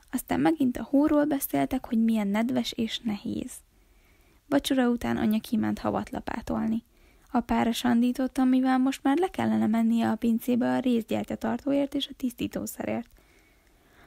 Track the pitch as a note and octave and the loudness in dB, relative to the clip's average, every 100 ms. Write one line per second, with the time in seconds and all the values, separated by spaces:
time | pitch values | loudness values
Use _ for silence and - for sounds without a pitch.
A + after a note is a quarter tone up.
0 | _ B3+ - - D4 D#4+ C4 B3 A3+ C#4 | _ -8 -4 0 2 2 0 0 0 2
1 | D4+ D4 D4 C#4 - C#4 C#4 B3+ - A3+ | 4 4 2 0 -2 -2 -2 -2 -2 0
2 | A3+ A3 G3+ G3+ A#3 B3+ A#3 - A3+ - | 2 2 0 0 0 -2 -2 -4 -6 -4
3 | A#3 G#3 - G#3 B3+ - _ _ _ _ | -6 -6 -6 -8 -8 -12 _ _ _ _
4 | _ _ _ _ _ C#4+ - C4+ B3 A#3+ | _ _ _ _ _ -2 2 2 2 2
5 | A#3 A#3 A3+ G#3+ - G#3+ - G#3 G#3+ G#3 | -2 0 2 0 0 -2 0 -2 -2 -2
6 | G#3 - - - - A3+ A3+ A3+ - _ | -4 -8 -8 -10 -6 -4 -2 -4 -6 _
7 | _ _ _ B3 A#3+ A#3 A#3 A3+ B3 A#3 | _ _ _ -4 0 0 0 0 2 2
8 | B3 B3 C4 - C4 B3+ C4 C4 C4 C4+ | 2 0 -4 0 2 4 4 2 2 0
9 | C4+ C#4+ F#4+ - A3+ A3 A3 A3+ A3+ A#3 | 0 2 0 0 0 2 2 2 2 2
10 | A3+ A3 A#3 A3+ - B3 B3 B3+ B3 A#3 | 2 0 0 0 0 0 2 0 2 0
11 | A3 G#3+ G#3 A3 A3+ A#3 - C#4 C#4 C#4+ | 0 -4 -4 -6 -4 -4 -2 0 0 -4
12 | C4+ C4 B3+ - - F#3+ G#3 - - A3 | -8 -6 -6 -4 -6 -4 -8 -8 -6 -6
13 | A#3 - _ _ _ _ _ _ _ _ | -8 -18 _ _ _ _ _ _ _ _